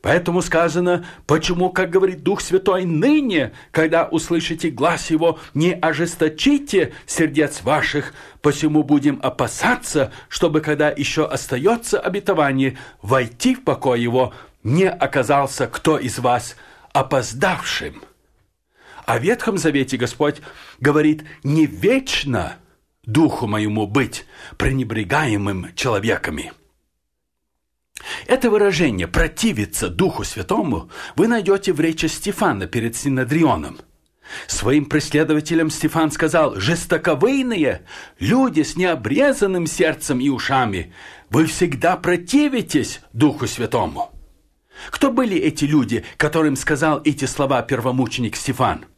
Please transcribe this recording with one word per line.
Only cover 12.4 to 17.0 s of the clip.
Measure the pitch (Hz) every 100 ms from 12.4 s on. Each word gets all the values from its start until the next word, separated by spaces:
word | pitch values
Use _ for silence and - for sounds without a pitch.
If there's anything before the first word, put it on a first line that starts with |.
| 143 135 135 127 - -
войти | 98 131 120 - 254 254
в |
покой | - 135 143 120
Его, | 120 123 127 - - _
не | 104 151 190
оказался | - 139 143 123 143 135 - 120
кто | - - 151
из | 120 120
вас | 123 120 - - - - -
опоздавшим». | -